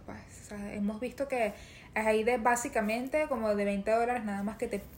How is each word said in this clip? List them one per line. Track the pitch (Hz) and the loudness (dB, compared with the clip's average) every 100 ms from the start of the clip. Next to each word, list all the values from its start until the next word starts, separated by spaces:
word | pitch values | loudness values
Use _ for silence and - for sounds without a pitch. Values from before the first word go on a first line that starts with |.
| - | -14
pues. | 208 - - | -14 -16 -18
O | - | -14
sea, | 208 202 | -10 -8
hemos | 208 202 214 | -2 -2 -2
visto | 247 - 277 | -6 -4 -2
que | 254 208 - - - - 220 | 2 0 -2 -14 -18 -6 0
es | 220 | 2
ahí | 220 | 4
de | 220 247 | 4 4
básicamente | 233 240 277 226 208 233 269 302 302 | 4 2 2 0 0 0 0 0 2
como | 247 214 208 | 0 2 2
de | 202 | 2
veinte | 202 208 | 0 2
dólares | 226 233 247 | 4 4 0
nada | 214 196 | -2 -2
más | 202 214 | -4 -4
que | 233 | -4
te, | 202 - | -4 -6